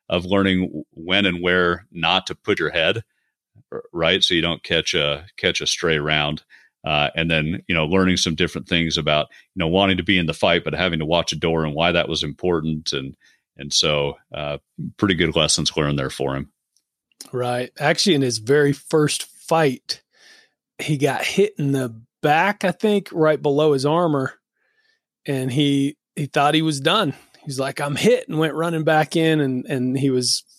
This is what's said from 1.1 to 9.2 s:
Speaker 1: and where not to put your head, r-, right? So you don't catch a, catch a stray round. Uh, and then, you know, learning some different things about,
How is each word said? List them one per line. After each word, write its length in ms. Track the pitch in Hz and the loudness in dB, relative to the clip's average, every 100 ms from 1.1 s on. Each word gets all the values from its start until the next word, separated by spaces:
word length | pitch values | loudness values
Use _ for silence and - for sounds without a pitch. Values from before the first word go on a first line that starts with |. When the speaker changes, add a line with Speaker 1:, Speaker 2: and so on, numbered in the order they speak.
| 98 98 | 0 2
Speaker 1:
and 160 | 87 | 0
where 440 | 90 90 87 87 - | 0 2 2 0 -8
not 360 | 87 80 90 - | -4 0 0 -2
to 80 | - | -10
put 220 | - 98 | -4 -2
your 120 | 78 | 0
head, 340 | 85 80 107 - _ _ _ _ _ _ | 0 0 -2 -8 _ _ _ _ _ _
r-, 100 | - - | -14 -10
right? 320 | 85 80 95 | -2 0 2
So 100 | - | 2
you 80 | 85 | 0
don't 220 | 85 82 | 0 -4
catch 300 | - 85 - | -2 -2 0
a, 320 | 90 73 73 90 - | -2 -2 -4 -10 -4
catch 240 | 92 - | -2 -2
a 80 | 71 | -4
stray 320 | - 85 78 | -2 0 0
round. 440 | 76 76 73 76 - - _ _ - | 0 0 -2 -4 -10 -20 _ _ -4
Uh, 240 | 76 73 | 0 0
and 160 | 82 82 | -2 0
then, 320 | 80 78 90 - | 0 -2 -6 -2
you 80 | 85 | -2
know, 100 | 78 | 2
learning 300 | 95 92 87 | 2 2 2
some 200 | 92 78 | -2 -2
different 340 | 85 - - | -2 -4 -2
things 280 | 87 82 85 | 0 0 -2
about, 300 | 78 76 | 0 0